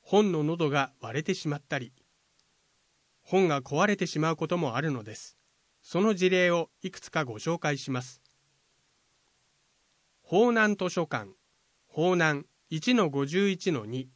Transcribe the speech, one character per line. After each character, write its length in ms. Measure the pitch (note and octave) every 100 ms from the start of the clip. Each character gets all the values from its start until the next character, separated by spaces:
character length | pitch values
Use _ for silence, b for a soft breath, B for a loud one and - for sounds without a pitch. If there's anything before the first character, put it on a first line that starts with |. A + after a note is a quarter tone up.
本 320 | _ G3 G#3+
の 100 | E3
喉 280 | D3+ E3+ D#3
が 220 | C#3+ C3+ _
割 180 | A2+ A#2+
れ 40 |
て 120 | D#3+
し 140 | F#3 D#3
ま 100 | C#3+
っ 20 |
た 180 | _ C#3+
り、 140 | A#2 _ _ _ _ _ _ _ _ _ _ _ _ _
本 260 | _ F3+ F#3
が 120 | C#3+
壊 240 | B2+ C#3+
れ 140 | G3+ G3+
て 80 | F3
し 120 | D#3
ま 120 | D#3
う 60 | D#3+
こ 120 | D#3
と 80 | F3
も 200 | D3+ A#2
あ 40 |
る 100 | D#3
の 140 | C3
で 100 | G#2
す。 240 | G#2+ - _ _ _ _ _
そ 180 | - E3+
の 140 | G#3+
事 140 | G3 F3+
例 220 | F#3 F3+
を 180 | F3 E3 _
い 80 | F#3+
く 80 | -
つ 120 | -
か 140 | E3+
ご 140 | C#3 G#2+
紹 180 | D#3+ E3+
介 220 | D#3 C#3+
し 120 | -
ま 120 | B2+
す。 180 | B2+ - _ _ _ _ _ _ _ _ _ _ _ _ _ _ _ _ _ _ _ _
方 280 | _ F3 A#3+
南 260 | A#3 G#3+ G3+
図 140 | F3+
書 160 | F3 D#3+
館、 240 | B2+ G2+ F#2+ _ _ _ _ _
方 260 | - E3+
南 320 | F3+ D#3+ D3 D3 _ _
一 240 | D#3 D#3
の 160 | B3 F3+
五 160 | C#3
十 240 | C#3 E3+ G3+
一 240 | F#3 -
の 140 | D3 G#2
二。 240 | B2 C3